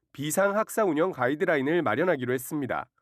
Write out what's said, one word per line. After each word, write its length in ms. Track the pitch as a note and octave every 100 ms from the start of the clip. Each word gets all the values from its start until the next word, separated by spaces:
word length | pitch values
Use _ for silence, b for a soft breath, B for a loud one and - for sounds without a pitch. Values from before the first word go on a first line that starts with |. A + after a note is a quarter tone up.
| _
비상학사 720 | - D3 E3+ G3 G3+ G#3+ - G3+
운영 260 | D3 F#3
가이드라인을 720 | D3+ B2 D3 F3+ D#3 C3 E3+
마련하기로 520 | B2+ A2 F3+ D3 B2
했습니다. 520 | B2+ - D#3 B2 D#2 - _